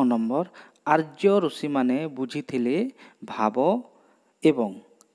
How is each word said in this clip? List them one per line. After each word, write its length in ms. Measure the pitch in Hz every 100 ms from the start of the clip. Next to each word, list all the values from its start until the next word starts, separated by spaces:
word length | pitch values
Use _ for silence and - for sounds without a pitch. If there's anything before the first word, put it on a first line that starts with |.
ନମ୍ବର, 440 | 127 117 113 139 180 - - _ -
ଆର୍ଯ୍ୟ 480 | 156 156 - 196 202
ଋଷିମାନେ 580 | 160 - 151 143 127 131 160
ବୁଝିଥିଲେ 720 | 131 131 147 - 127 120 156 262 - - _
ଭାବ 320 | - - 107 120 151 240 - _ _ _ _ _
ଏବଂ 280 | 160 135 107 95 - _ -